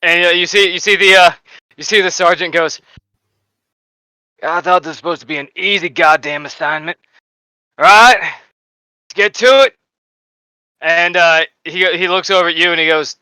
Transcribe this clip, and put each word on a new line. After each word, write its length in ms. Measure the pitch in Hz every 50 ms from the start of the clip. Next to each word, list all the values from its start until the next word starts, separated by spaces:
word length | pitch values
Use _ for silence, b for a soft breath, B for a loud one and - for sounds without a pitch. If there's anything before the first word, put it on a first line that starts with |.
And, 240 | - 170 170 175 175
uh, 40 | 175
you 160 | 170 175 175
see, 260 | 170 - 202 202 185
you 80 | 175 175
see 160 | - - 202
the, 200 | 185 190 196 190
uh, 160 | 196 180 175 160 - _ b b b b _ _
you 60 | _ 151
see 180 | - 202 214
the 100 | 190 185
sergeant 420 | 170 - 180 170 180 160 175 175 156
goes, 280 | 170 165 156 - - b b b b _ _ _ _ _ _ _ _ _ _ _ _ _ _ _ _ _ _ _ _ _ _ _ _ _ _ _ _ -
I 180 | - 165 175
thought 200 | 170 180 180 180
this 80 | 147 156
was 80 | 156
supposed 240 | - - 170 175 147
to 60 | -
be 100 | 117 156
an 100 | 147 139 139 _
easy 340 | - 185 196 202 196 165 175
goddamn 560 | 135 - 170 156 156 156 - 147 147 147 147
assignment. 520 | 143 - - 160 147 151 156 156 160 180 _ _ _ _ _ _ _ _ _ _ _ _ _ _ _ _
All 80 | _ 143
right, 340 | 170 196 214 226 247 254 -
let's 920 | - - - - _ _ _ _ _ _ _ _ _ _ _ _ _ _ -
get 200 | - 202 208 208
to 280 | - 208 254 262 269 269
it. 120 | 247 _ _ _ _ _ _ _ _ _ _ _ _ _ _ _ _ _ _ _ _ _ _
And, 340 | - 156 165 170 175 175 175
uh, 300 | 180 170 170 165 160 160 - _ _ _
he, 220 | 165 151 180 185 185 165
he 100 | 170 185
looks 240 | 180 175 190 185 -
over 180 | 196 185 180 170
at 60 | 170
you 160 | 160 165 180
and 80 | 170 165
he 80 | 160
goes 300 | 160 160 156 151 131 - _